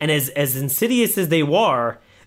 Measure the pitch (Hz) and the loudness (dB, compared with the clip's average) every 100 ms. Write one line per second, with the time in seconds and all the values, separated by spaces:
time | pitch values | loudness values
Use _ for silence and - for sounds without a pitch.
0 | 151 151 135 143 143 131 139 - 233 247 | -2 0 -2 -2 -2 -2 -4 -2 0 2
1 | 233 202 170 165 147 175 220 131 117 - | 0 0 0 2 2 2 2 2 -2 -6
2 | _ _ | _ _